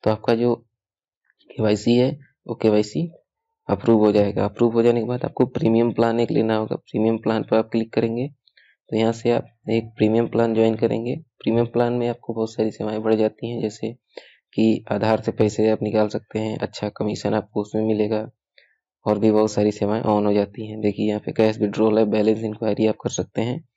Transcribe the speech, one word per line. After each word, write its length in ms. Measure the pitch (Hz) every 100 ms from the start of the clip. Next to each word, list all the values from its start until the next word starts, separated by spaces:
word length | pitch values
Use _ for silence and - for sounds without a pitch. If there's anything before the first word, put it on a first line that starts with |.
तो 80 | -
आपका 240 | 107 - 117
जो 200 | 120 117 _ _ _ _ _ _ _ _ _ -
केवाईसी 380 | 110 104 117 120
है 240 | 127 147 - _ -
वो 80 | -
केवाईसी 560 | 110 107 107 - 170 - _ _ _ _ -
अप्रूव 360 | 98 113 113 107
हो 60 |
जाएगा। 340 | 104 101 101 104
अप्रूव 280 | - 117
हो 100 | 117
जाने 160 | 117 117
के 60 | 113
बाद 200 | 123 -
आपको 200 | - 127
प्रीमियम 480 | - 113 113 117
प्लान 260 | 110 117 113
एक 120 | 117
लेना 240 | 110 110 110
होगा। 200 | 110 -
प्रीमियम 420 | _ - 110 110
प्लान 260 | 113 110
पर 140 | 113 113
आप 120 | 110
क्लिक 240 | 117 113
करेंगे 340 | - 113 113 139 _ _ _ _ _ _
तो 80 | 110
यहाँ 140 | 113
से 200 | 113 120
आप 160 | 117 - _ -
एक 160 | 113 113 -
प्रीमियम 300 | 107 113 117
प्लान 280 | 113 117 110
ज्वाइन 200 | 113 110
करेंगे। 400 | 113 113 117 147
प्रीमियम 500 | - _ - 113 117
प्लान 280 | 120 120
में 140 | 120 120
आपको 260 | 117 -
बहुत 200 | 113 110
सारी 180 | - 110
सेवाएं 300 | - 107 110
बढ़ 120 | 110
जाती 360 | 110 110 - 117
हैं, 120 | 117
जैसे 320 | 110 104 110 117 _ - - _ _
कि 320 | - 110 107 -
आधार 300 | 104 110 110
से 100 | 113
पैसे 380 | - 107 107 110
आप 120 | 110
निकाल 260 | 107 110 107
सकते 320 | 110 _ 107
हैं, 180 | 110 107
अच्छा 320 | 104 - 104
कमीशन 440 | - 107 - 104
आपको 280 | 107 104 -
उसमें 220 | 104 110
मिलेगा 480 | 110 107 107 110 113 _ _ _ _ _ _ _ -
और 140 | 104
भी 120 | 110
बहुत 200 | 107 110
सारी 200 | 107 104
सेवाएं 300 | 104 101 110
ऑन 240 | 110 104 104
हो 80 |
जाती 340 | 104 101 101 110
हैं। 140 | 107
देखिए 260 | 107 98 107
यहाँ 120 | 104
पे 120 | -
कैश 280 | - 110 110
विड्रॉल 400 | 107 104 110 107
है, 60 | 107
बैलेंस 380 | 107 107 107
इंक्वायरी 440 | 110 107 110 104 110
आप 80 | 104
कर 140 | -
सकते 320 | - 90 -
हैं 260 | 113 151 -